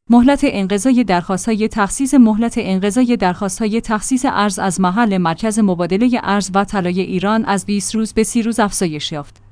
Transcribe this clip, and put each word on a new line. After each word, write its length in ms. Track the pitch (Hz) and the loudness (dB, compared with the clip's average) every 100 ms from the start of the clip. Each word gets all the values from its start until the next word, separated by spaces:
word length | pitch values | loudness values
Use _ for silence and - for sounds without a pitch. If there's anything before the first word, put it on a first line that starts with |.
| - | 2
مهلت 300 | 240 254 277 | 4 6 4
انقضای 600 | 285 202 190 202 262 247 | 0 0 -2 0 2 2
درخواست‌های 640 | 202 175 165 190 233 214 214 | 2 0 -2 -4 -2 -2 -2
تخصیص، 460 | 220 196 - 269 | -2 -2 -2 2
مهلت 400 | 277 220 208 233 240 | 6 6 4 -2 -2
انقضای 600 | 185 185 202 226 247 233 | -2 0 0 2 2 2
درخواست‌های 640 | 185 175 196 - 220 226 | 0 0 -4 -4 -2 -2
تخصیص 460 | 226 214 - 254 269 | -2 -4 -2 -2 0
ارز 300 | - 208 190 | 0 0 0
از 220 | 196 185 | -2 0
محل 380 | 185 202 220 185 | 0 2 0 2
مرکز 400 | 170 165 226 214 | 0 -2 -2 2
مبادله 600 | 202 175 170 190 247 233 | 2 2 0 0 2 0
ارز 280 | - 202 190 | 0 -2 0
و 100 | 196 | -2
طلای 360 | 202 208 175 180 | -2 -2 -2 -2
ایران 440 | - 180 202 220 | -2 -2 0 0
از 220 | 214 196 208 | 0 -2 -2
بیست 280 | 202 - | -4 -2
روز 180 | 220 220 | -4 -2
به 100 | 220 | 0
سی 200 | 220 240 | 0 0
روز 180 | 220 226 | -2 0
افزایش 520 | 202 - 180 151 - | -2 0 -4 -4 -8
یافت. 300 | 151 - - - | -10 -12 -18 -20